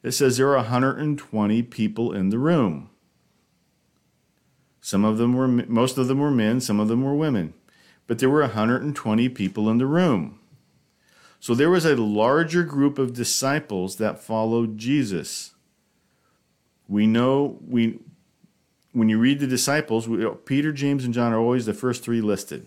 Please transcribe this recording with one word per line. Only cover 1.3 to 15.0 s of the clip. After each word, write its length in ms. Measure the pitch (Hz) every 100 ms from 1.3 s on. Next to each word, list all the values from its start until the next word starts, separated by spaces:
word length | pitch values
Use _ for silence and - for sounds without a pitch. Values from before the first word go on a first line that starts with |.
| 110 104 110
people 500 | 117 - 107 107 117
in 160 | 101 95
the 100 | 113
room. 520 | 147 170 104 73 - _ _ _ _ _ _ _ _ _ _ _ _ _ _ _ _ _ _ _
Some 240 | - 98
of 140 | 107 110
them 140 | 120
were, 160 | 127 131
most 500 | 120 - 113 127 131
of 80 | 127
them 140 | 135
were 100 | 147
men, 300 | 127 107 123
some 180 | 123 104
of 80 | 107
them 160 | 117
were 140 | 135 143
women. 380 | 156 113 78 - _ _ _ _ -
But 140 | 117
there 100 | 131
were 120 | 147
a 40 | 135
hundred 340 | 107 110 123
and 120 | 147
twenty 340 | 143 113 107 127
people 400 | 127 95 - 107
in 100 | 117
the 80 | 135
room. 500 | 160 180 104 73 - _ _ _ _ _ _ _ _ _ _
So 140 | -
there 160 | 120 156
was 140 | 185
a 100 | 160
larger 680 | 127 107 104 113 147 165 170
group 340 | 165 143 143 143
of 140 | 131
disciples 840 | 120 117 - 135 151 151 98 92 -
that 220 | 107 -
followed 580 | - 110 110 117 117 107
Jesus. 760 | 117 147